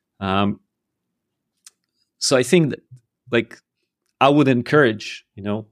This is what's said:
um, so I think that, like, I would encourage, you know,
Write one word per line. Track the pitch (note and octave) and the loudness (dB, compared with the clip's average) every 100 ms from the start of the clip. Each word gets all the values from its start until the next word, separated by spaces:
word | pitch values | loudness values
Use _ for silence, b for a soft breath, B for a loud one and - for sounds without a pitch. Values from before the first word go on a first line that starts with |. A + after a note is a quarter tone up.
| _ - | _ -10
um, | G2 G2 G2+ - _ _ _ _ _ _ _ _ _ _ - _ _ _ _ - | -4 -2 -2 -4 _ _ _ _ _ _ _ _ _ _ -20 _ _ _ _ -10
so | - C3 | -2 -2
I | |
think | B2+ F3+ D3 | 2 2 0
that, | - _ - _ _ - | -4 _ -20 _ _ -4
like, | A#2+ - - _ _ _ _ _ - | -4 -4 -10 _ _ _ _ _ 0
I | C3+ | 2
would | D3 C3+ | 4 4
encourage, | B2 A#2+ D3 B2+ G#2 - - _ | 0 0 2 2 0 -10 -18 _
you | - | -12
know, | G2+ G#2+ G#2+ | -8 -8 -10